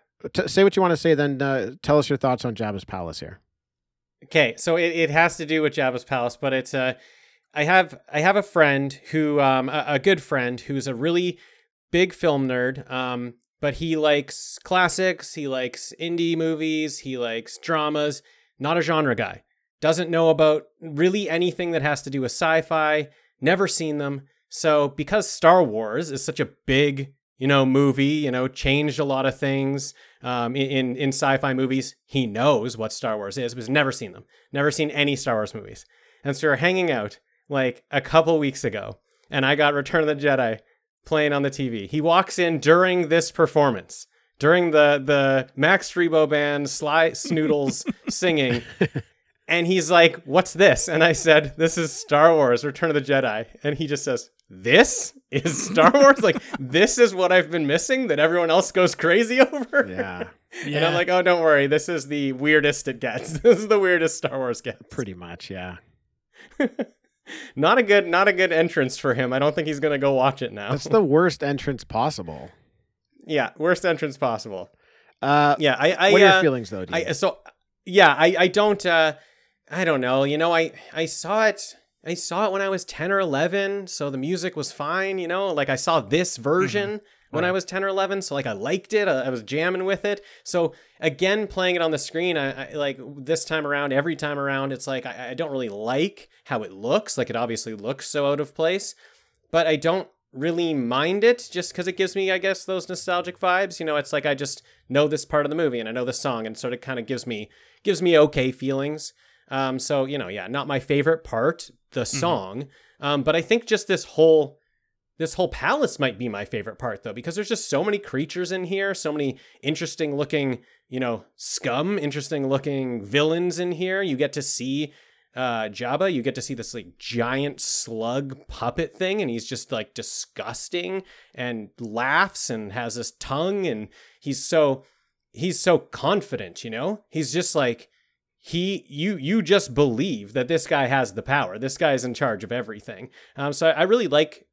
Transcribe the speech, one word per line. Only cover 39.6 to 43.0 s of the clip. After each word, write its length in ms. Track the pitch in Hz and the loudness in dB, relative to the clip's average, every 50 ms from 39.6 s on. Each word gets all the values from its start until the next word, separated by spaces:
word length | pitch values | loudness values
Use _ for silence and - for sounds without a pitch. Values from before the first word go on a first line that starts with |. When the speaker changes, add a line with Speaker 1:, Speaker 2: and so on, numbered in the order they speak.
| 151 143 147 | 4 2 2
Speaker 2:
Return 260 | 143 139 - - 165 | 0 -4 0 0 0
of 60 | 156 | 2
the 80 | 151 151 | 2 0
Jedi 460 | 139 143 143 135 131 123 113 110 - _ _ _ _ _ _ _ _ _ | 0 0 2 2 2 0 -2 -2 -6 _ _ _ _ _ _ _ _ _
playing 260 | - 156 151 151 147 | -2 0 2 2 2
on 120 | 147 143 139 | 2 0 0
the 80 | 139 | -2
T 180 | 139 - 135 123 | -2 -4 -4 -4
V. 160 | 117 107 98 | -4 -6 -8
He 160 | 92 147 151 | -4 -4 -2
walks 380 | 151 165 165 185 185 - - - | 2 4 4 4 4 2 0 0
in 180 | 175 170 165 139 | 0 0 0 2
during 500 | 131 147 165 175 185 185 180 180 | 6 6 6 6 6 4 4 2